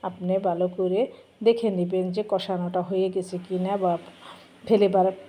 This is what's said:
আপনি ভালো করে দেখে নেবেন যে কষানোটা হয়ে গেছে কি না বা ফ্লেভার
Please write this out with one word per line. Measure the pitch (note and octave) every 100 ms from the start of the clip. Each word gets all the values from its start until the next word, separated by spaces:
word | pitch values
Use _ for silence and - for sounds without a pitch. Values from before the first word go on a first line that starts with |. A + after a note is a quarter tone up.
আপনি | G3 F3+ F3+ F#3+ G3
ভালো | E3+ F3+ F3+
করে | F#3 F#3+ C4 - - _ A3
দেখে | A#3 A3
নেবেন | F#3 F3 F#3 F#3
যে | F#3 G#3
কষানোটা | F#3+ F#3 F#3 F3 F3+ F3+
হয়ে | F#3+ F#3+
গেছে | F#3 F3+ F3+ F3+
কি | F#3
না | F#3 G3+
বা | F#3 E3+ - - - - - - -
ফ্লেভার | A3+ G3+ F#3+ F#3 F#3